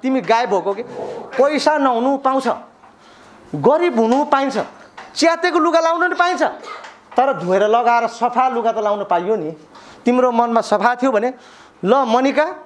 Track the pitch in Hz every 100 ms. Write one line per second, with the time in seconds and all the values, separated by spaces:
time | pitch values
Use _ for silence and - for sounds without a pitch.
0 | 262 262 175 226 240 196 175 202 240 -
1 | - - - - 269 302 - 302 277 233
2 | 247 277 277 269 247 - - _ - -
3 | - - - - - 156 151 302 349 240
4 | 226 254 294 277 269 220 - - - -
5 | - - 320 330 349 339 330 330 330 339
6 | 359 359 349 370 302 - - - - -
7 | - - 269 214 175 190 208 233 240 233
8 | 226 - 240 233 254 240 226 220 208 208
9 | 202 175 180 220 156 160 - - - -
10 | - 247 254 233 233 226 214 208 214 247
11 | 262 220 233 262 - - - _ 180 262
12 | 262 233 269 269 302 -